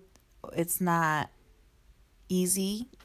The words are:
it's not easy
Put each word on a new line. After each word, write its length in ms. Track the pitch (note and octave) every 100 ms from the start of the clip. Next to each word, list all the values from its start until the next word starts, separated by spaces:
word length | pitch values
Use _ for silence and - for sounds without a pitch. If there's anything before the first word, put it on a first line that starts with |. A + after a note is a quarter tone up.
| - - _ _ -
it's 260 | - E3+ -
not 500 | F3+ E3+ D#3+ D3+ - - _ _ - _ - - _ _ -
easy 600 | F#3 F3+ F#3+ F#3+ G#3 B3 -